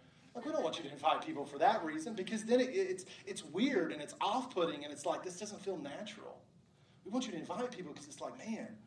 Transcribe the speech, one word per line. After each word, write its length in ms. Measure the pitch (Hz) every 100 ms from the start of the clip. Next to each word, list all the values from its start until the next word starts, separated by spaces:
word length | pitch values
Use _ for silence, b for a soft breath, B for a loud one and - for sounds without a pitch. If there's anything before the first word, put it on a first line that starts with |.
| B B B 240
Like, 100 | 262
we 60 |
don't 120 | 311
want 140 | 165 160
you 60 |
to 80 | 143
invite 340 | 143 151 147 160
people 180 | 143
for 140 | 135 143
that 260 | 175 220
reason 300 | 165 151 226
because 320 | 220 233 220 220
then 140 | 247
it, 80 | 254
it's, 360 | 185 185 185 - B -
it's 180 | 196
weird 480 | 151 160 269 247 156
and 80 | 151
it's 140 | 147 -
off-putting 640 | 180 233 262 - 165 147
and 100 | 147
it's 100 | 143
like, 200 | 180 156
this 160 | 180 175
doesn't 200 | 208 190
feel 160 | - 180
natural. 640 | 139 156 214 - - - - - - b b b
We 60 | -
want 160 | 233 226
you 60 |
to 80 | 175
invite 320 | 139 180 247
people 200 | 185 165
'cause 120 | 135 -
it's 160 | -
like, 160 | 143 -
man, 300 | 214 214 - -